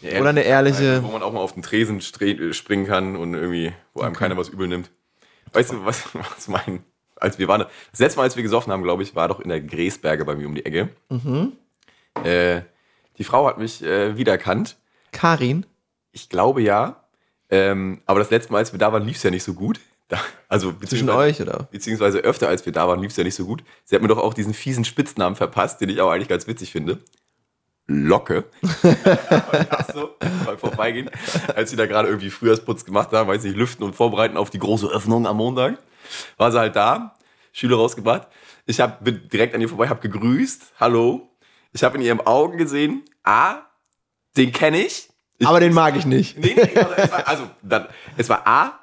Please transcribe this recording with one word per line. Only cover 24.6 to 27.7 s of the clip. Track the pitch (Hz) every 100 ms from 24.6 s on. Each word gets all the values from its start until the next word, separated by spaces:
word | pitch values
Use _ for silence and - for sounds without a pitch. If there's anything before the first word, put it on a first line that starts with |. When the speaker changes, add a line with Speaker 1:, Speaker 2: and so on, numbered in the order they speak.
| - 127
Speaker 1:
Spitznamen | 110 - 143 - 92 98
verpasst, | 87 - 180 -
den | 95
ich | 98
auch | 92
eigentlich | 85 101
ganz | 90 -
witzig | 113 92
finde. | - 80 98 _ _ _ _ _ _ _